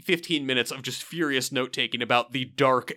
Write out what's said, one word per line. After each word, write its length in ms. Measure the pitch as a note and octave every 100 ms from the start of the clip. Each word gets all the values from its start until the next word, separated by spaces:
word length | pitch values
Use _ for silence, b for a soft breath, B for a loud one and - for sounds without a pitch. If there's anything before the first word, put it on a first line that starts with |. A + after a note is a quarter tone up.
fifteen 440 | - E3+ E3+ D#3+ C3+
minutes 240 | B2+ A#2+
of 100 | C3+
just 220 | B2+ B2+
furious 480 | - E3 D#3 C3+ C3
note-taking 500 | C3 B2+ - A#2+ A#2+
about 300 | A#2 B2 A#2+
the 140 | B2+ B2+
dark 460 | - C#3 B2+ A#2+